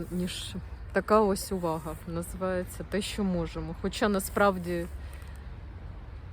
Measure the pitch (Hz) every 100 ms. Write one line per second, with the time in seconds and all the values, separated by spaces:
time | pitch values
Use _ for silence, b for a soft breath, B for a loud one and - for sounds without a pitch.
0 | 170 180 180 - - 190 - - - 202
1 | - 214 208 196 - 190 175 160 160 156
2 | - 170 175 180 185 185 180 - 175 190
3 | 208 - 196 175 160 165 160 170 196 -
4 | 220 196 190 214 202 185 175 175 170 -
5 | B B B B B - - - - -
6 | - - -